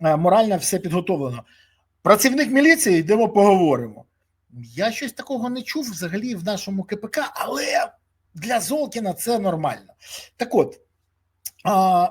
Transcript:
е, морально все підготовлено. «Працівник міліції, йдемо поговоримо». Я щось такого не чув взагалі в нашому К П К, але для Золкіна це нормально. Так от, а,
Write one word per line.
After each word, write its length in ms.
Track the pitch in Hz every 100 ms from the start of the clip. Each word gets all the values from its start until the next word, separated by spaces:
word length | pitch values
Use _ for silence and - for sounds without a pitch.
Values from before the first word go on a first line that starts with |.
е, 140 | 160 156
морально 420 | 175 208 220 180
все 220 | - 185
підготовлено. 640 | 185 175 185 165 135 120 - _ _ _ _ _
«Працівник 500 | - - 262 262 254
міліції, 480 | 262 302 320 214 170
йдемо 300 | 160 214 226
поговоримо». 760 | 208 202 190 165 123 117 104 - _ _ _ _ 120 117 120
Я 160 | 214
щось 220 | 226 269
такого 360 | - - 254 247
не 120 | 254
чув 300 | - 311 247
взагалі 440 | 165 175 190 247 196
в 80 |
нашому 400 | 175 196 - 196
К 120 | 185 208
П 120 | 220
К, 240 | - 277 -
але 520 | - 277 294 - - _ _ _ _ 165
для 240 | 202 240
Золкіна 540 | - 302 277 233 202
це 260 | 170 233 233
нормально. 540 | 196 160 151 113 - _ - - - -
Так 180 | 247 -
от, 240 | - - _ _ _ _ _ _ - -
а, 460 | - 196 190 180 180